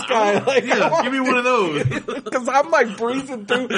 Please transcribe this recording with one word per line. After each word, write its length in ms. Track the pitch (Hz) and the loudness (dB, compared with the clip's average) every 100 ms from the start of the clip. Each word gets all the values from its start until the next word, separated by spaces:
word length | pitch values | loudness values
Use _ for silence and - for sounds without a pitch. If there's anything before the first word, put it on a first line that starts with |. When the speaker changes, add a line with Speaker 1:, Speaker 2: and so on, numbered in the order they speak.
| - | 0
Speaker 1:
guy, 260 | 226 208 | 2 2
Speaker 2:
I 20 | 202 | 2
want, 120 | - | 2
Speaker 1:
like, 180 | 269 254 | 0 2
Speaker 2:
yeah, 140 | 247 | 2
Speaker 1:
I 100 | - | 2
want 120 | 220 240 | 2 0
Speaker 2:
give 80 | |
me 60 | 269 | 0
one 160 | 254 240 | 0 2
of 60 | 247 | 2
those. 380 | 247 180 147 | 2 2 0
Speaker 1:
<laughs> 500 | 131 294 - 254 214 | -2 -4 -6 -10 -6
'Cause 140 | 254 240 | -4 0
I'm, 200 | 269 320 | 0 2
like, 260 | 320 233 196 | 2 2 -2
breezing 480 | 233 262 262 247 202 | -4 -4 -6 -10 -4
through 220 | 247 247 | -2 -2